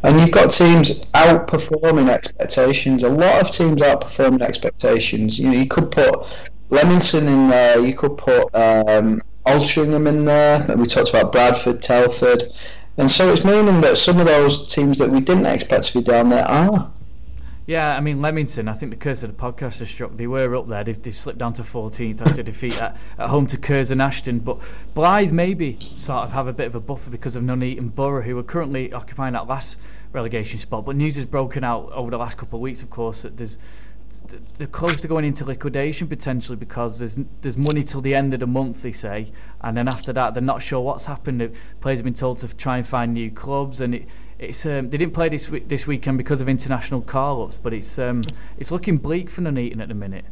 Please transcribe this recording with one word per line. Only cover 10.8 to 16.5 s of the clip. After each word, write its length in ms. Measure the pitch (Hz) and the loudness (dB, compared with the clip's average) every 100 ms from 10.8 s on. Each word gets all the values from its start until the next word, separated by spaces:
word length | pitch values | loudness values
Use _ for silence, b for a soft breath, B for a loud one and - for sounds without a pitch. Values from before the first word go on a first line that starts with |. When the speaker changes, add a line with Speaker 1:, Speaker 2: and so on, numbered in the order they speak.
| 120 | 2
Speaker 1:
talked 240 | 131 117 | 2 4
about 200 | 110 104 | 4 4
Bradford, 500 | 123 123 123 123 120 | 4 4 4 0 -2
Telford. 720 | - 123 123 120 127 120 120 B B B B - | 2 4 4 4 4 4 2 B B B B 0
And 120 | 135 | 2
so 240 | - 185 | 4 4
it's 120 | 170 | 6
meaning 360 | 196 208 208 180 | 6 6 6 6
that 140 | 151 - | 6 4
some 220 | - 180 | 4 6
of 80 | 165 | 6
those 480 | 147 143 143 - | 6 6 2 -2
teams 240 | - 143 135 | 0 2 2
that 100 | 131 | 2
we 120 | 135 | 2
didn't 260 | 131 185 151 | 4 4 4
expect 380 | 131 - 135 | 0 2 0
to 140 | - 123 | 2 0
be 40 | |
down 280 | 120 120 120 | 4 4 6
there 140 | 123 | 4
are. 460 | - | 2